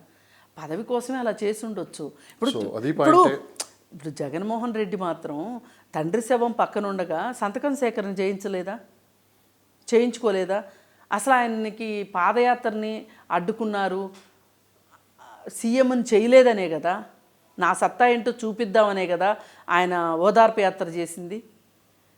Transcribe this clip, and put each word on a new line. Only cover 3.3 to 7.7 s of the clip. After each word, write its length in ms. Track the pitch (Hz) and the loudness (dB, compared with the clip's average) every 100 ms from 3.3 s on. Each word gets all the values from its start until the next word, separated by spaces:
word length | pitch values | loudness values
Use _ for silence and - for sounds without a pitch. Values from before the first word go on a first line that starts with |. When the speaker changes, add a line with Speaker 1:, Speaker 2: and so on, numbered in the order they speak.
| 139 - - - _ _ | 2 -10 -14 -14 _ _
Speaker 1:
ఇప్పుడు 180 | 160 156 | -14 -14
జగన్మోహన్ 640 | 139 143 160 208 226 240 | -8 -8 -6 -6 -6 -4
రెడ్డి 220 | 220 196 190 | -4 -4 -4
మాత్రం 640 | 180 156 156 147 208 240 - _ _ | -6 -6 -8 -8 -10 -12 -16 _ _
తండ్రి 280 | 156 160 220 | -6 -2 -2
శవం 300 | 233 247 240 | 0 0 2
పక్కన 340 | 214 180 208 202 | 0 -2 -2 -4
ఉండగా 460 | 190 175 160 233 | -4 -4 -4 -4
సంతకం 440 | 240 202 247 285 | -4 -6 -4 -4